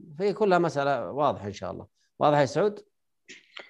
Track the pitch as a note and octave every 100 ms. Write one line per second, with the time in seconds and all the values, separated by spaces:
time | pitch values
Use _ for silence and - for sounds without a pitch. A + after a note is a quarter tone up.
0 | E3+ D3 G3+ F#3 G#3+ F3 E3+ C#3+ C#3 C3
1 | F2+ B2 C#3+ F#2 G2+ G2+ F2+ F2+ F#2+ _
2 | _ - C#3 D3 C#3 D3+ G#3 G#3 - _
3 | _ _ - - _ -